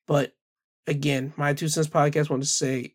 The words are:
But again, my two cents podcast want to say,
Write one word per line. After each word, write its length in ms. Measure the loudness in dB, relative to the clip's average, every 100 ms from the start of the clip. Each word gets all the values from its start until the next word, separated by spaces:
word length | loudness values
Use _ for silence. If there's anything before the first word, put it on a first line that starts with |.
| -2
But 300 | 0 0 _ _ _ _ _ -6
again, 480 | -2 0 -2 -2 -2
my 180 | -2
two 140 | 0 0
cents 200 | 0 0
podcast 420 | 2 2 2 0
want 140 | 0
to 60 | -2
say, 440 | 0 0 -2 -6